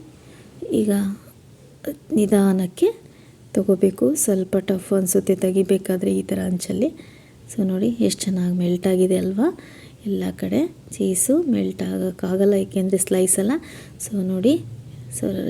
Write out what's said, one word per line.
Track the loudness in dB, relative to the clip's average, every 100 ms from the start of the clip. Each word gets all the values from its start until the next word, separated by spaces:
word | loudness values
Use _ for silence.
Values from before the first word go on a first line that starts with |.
| -8 -20 -20 -20 -20 -14 -4 0
ಈಗ | 2 0 -2 -6 -12 -20 -20 -20 -20 -14 -12 -12 -4 0
ನಿಧಾನಕ್ಕೆ | 4 4 4 2 -2 0 0 0 -10 -20 -20 -20 -6
ತಗೋಬೇಕು. | -2 2 2 2 2 0 2
ಸ್ವಲ್ಪ | 0 0 0 -2 0
ಟಫ್ | -4 0 0
ಅನ್ಸುತ್ತೆ | 2 2 2 2
ತೆಗಿಬೇಕಾದ್ರೆ | 2 2 2 2 0 -2 0 0
ಈ | -2
ಥರ | -2 -2
ಅಂಚಲ್ಲಿ. | -2 -2 -2 -2 -4 -16 -20 -20 -20 -10
So | -4 -2
ನೋಡಿ | 0 0 2 0
ಎಷ್ಟು | 0
ಚೆನ್ನಾಗಿ | -2 0 0 2
ಮೆಲ್ಟ್ | 0 2 2
ಆಗಿದೆ | 2 4 2
ಅಲ್ವಾ? | 0 0 0 -2 -10 -20 -20 -12 -6
ಎಲ್ಲ | -4 -4 -4
ಕಡೆ | -2 0 -2 -4 -12
ಚೀಸು | -4 0 0 2 2 2
ಮೆಲ್ಟ್ | 2 0 -2 -4
ಆಗೋಕ್ಕಾಗಲ್ಲ, | -2 -4 -4 -2 2 4 2
ಏಕೆಂದರೆ | 0 -2 0 0 2
ಸ್ಲೈಸ್ | 2 2 2
ಅಲ್ಲ. | 0 -2 -4 -18 -18 -14
So | -8 -4 -2
ನೋಡಿ, | 0 2 2 -2 -14 -16 -18 -14 -6
so | -6 -4 -6